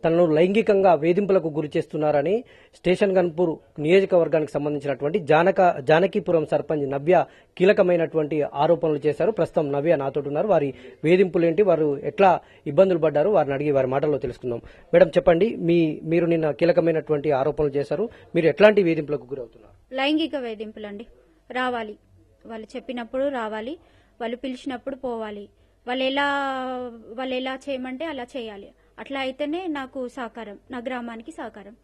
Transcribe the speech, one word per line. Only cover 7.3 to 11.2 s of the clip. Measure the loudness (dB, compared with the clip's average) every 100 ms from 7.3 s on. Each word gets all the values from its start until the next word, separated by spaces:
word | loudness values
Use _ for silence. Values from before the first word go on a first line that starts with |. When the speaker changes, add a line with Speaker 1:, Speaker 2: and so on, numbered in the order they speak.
| -8 _ 0
Speaker 1:
కీలకమైనటువంటి | 2 4 4 2 0 -2 -2 -2
ఆరోపణలు | -2 0 2 2 2 0 -2
చేశారు. | 0 -2
ప్రస్తుతం | 0 -2 -2 -2
నవ్య | -2 2 2
నాతోటి | 0 -4 -4
ఉన్నారు. | -4 2
వారి | 2 2 -6 -18 -6
వేధింపులేంటి, | 2 4